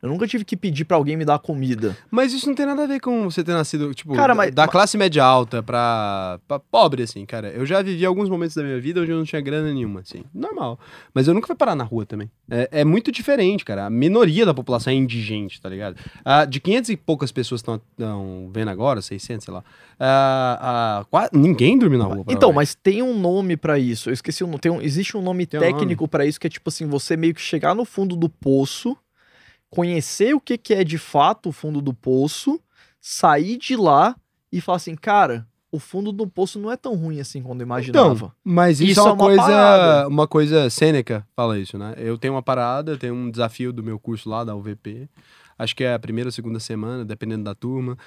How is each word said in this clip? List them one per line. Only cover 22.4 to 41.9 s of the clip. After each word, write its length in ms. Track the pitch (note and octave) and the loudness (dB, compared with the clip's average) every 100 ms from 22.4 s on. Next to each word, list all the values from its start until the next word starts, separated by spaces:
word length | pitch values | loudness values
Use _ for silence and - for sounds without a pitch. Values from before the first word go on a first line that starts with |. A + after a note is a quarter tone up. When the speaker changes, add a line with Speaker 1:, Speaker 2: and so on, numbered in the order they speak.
| A#3 | 6
Speaker 2:
provavelmente. 20 | |
Speaker 1:
mas 200 | C#3+ D3 - | 6 0 0
tem 260 | - G3+ | 0 0
um 160 | B3+ A#3 | 0 0
nome 380 | F3 F#3 F#3+ D#3+ | 0 0 0 -2
pra 240 | D#3 D3 | 0 0
isso. 300 | B2+ A2+ - | 0 -2 -4
Eu 20 | |
esqueci 320 | B2 - D#3 | -6 -6 -6
o 20 | F3+ | -6
no-, 140 | D3 | -2
tem 100 | E3+ | -2
um, 100 | E3+ | -2
existe 360 | C#3+ C#3+ F#3+ A3 | -2 -4 -4 -4
um 40 | |
nome 220 | F3+ F#3 | -4 -4
Speaker 2:
Tem 140 | F3 D3 | -4 0
um 40 | |
nome? 80 | E3 | 0
Speaker 1:
técnico 320 | F3+ F#3 E3+ D#3 | 0 -2 -2 -2
pra 180 | D#3 | 0
isso, 140 | C#3+ D3+ | 0 -2
que 80 | E3+ | -8
é 40 | |
tipo 180 | - - | -8 -10
assim: 180 | - D#3 | -8 -4
você 300 | C#3+ - E3 | -4 -2 0
meio 180 | E3 | 0
que 60 | D#3+ | -2
chegar 340 | - D#3 D3 | -4 -2 0
no 100 | G3 | 0
fundo 300 | A#3+ - G3 | -2 -2 -4
do 140 | F3 E3 | 0 -2
poço, 680 | - - C3+ C3+ - C#3+ C#3 _ _ _ _ _ _ _ | -2 0 0 0 -4 -6 -8 _ _ _ _ _ _ _
conhecer 640 | - F3 E3+ - - G#3+ | -4 -2 -2 -4 0 2
o 60 | D4 | 2
que 160 | - A#3 | 0 -6
que 160 | - | 0
é 100 | G#3 | 0
de 140 | F3 D#3+ | 0 -2
fato 540 | - D3 D3+ A3 - | -4 2 2 2 -6
o 20 | |
fundo 300 | D3 D#3 D3+ | -8 -6 -4
do 100 | C#3 | -4
poço, 680 | B2+ - C3 C#3+ - - D#4 _ _ _ _ | -6 0 0 0 -2 -4 -4 _ _ _ _
sair 600 | - - E3 D3 F3+ B3 | -14 0 4 4 2 -6
de 180 | - B3+ | -4 0
lá 400 | F#3 C#3 F#3 B3 _ _ _ | 4 6 4 0 _ _ _
e 120 | F3+ | -8
falar 140 | - F3+ | -2 -4
assim, 180 | E3 | -4
cara, 520 | D#3+ - G#3 E3+ A#2 A2+ _ _ | -10 0 4 4 0 -8 _ _
o 80 | D#3+ | -12
fundo 320 | - F#3 G#3 | -8 -8 -6
do 160 | G3+ G#3+ | -6 -8
poço 320 | - F#3+ G#3+ | -4 -4 -4
não 140 | G#3 | -8
é 40 | B3 | -8
tão 160 | C#4 | -6
ruim 260 | G#3 D#3+ D#3 | -6 -6 -8
assim 220 | C#3 C#3+ | -10 -12
quando 180 | B2+ B2+ | -12 -10
eu 60 | A#2+ | -6
Speaker 2:
Então, 400 | B2 B2+ A#2+ E3+ | -6 0 4 6
Speaker 1:
imaginava. 280 | A#2+ G#2+ _ | 4 -4 _
Speaker 2:
mas 380 | - F3 F3 D3+ | 0 4 4 6
isso 120 | F3 | 4
Speaker 1:
Isso 80 | G3 | 6
Speaker 2:
é 20 | |
uma 80 | G#3 | 6
Speaker 1:
é 20 | |
uma 60 | G3+ G3 | 6 6
Speaker 2:
coisa, 160 | G3 | 6
Speaker 1:
parada. 680 | F#3+ G3+ G3+ G3 F3 D3 C#3+ | 6 8 8 8 8 6 4
Speaker 2:
uma 180 | C#3+ D3+ | 2 2
coisa, 440 | D#3 D3+ D#3 C3+ | 4 4 4 2
Sêneca 560 | - D#3 D3+ A#2+ A2 G#2 - | 2 2 4 0 -6 -8 -4
fala 220 | A#2 G#2+ | -2 -2
isso, 180 | F#2+ G2+ | -6 -10
né? 160 | G#2 | -12